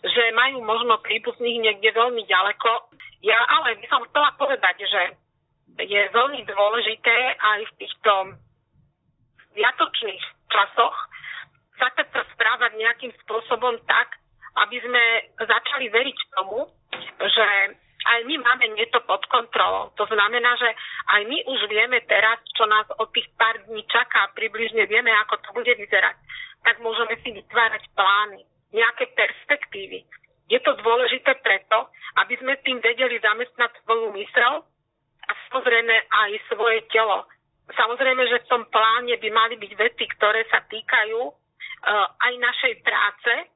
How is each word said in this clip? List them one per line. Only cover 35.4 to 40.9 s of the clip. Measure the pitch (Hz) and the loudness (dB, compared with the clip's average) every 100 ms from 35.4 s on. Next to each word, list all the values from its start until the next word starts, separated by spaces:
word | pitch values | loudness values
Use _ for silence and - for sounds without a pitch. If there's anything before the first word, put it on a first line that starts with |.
| - | -6
samozrejme | 262 247 233 233 226 | -2 2 2 2 0
aj | - 214 208 214 - | 2 0 0 -4 -8
svoje | 214 226 226 220 | -2 0 0 0
telo. | 226 220 190 - _ _ _ - | 0 2 -2 -6 _ _ _ -10
Samozrejme, | - 226 247 262 254 247 | -2 -2 2 0 2 0
že | 240 - | 0 0
v | |
tom | 247 220 | -2 2
pláne | 220 220 226 247 233 | 2 4 2 0 -4
by | 214 | 0
mali | 226 226 233 | 2 0 -2
byť | 202 | -14
veci, | 208 220 - - - | -2 -2 -2 -8 0
ktoré | 208 220 226 | 2 2 0
sa | 233 - | -2 -2
týkajú, | 214 - | -14 -2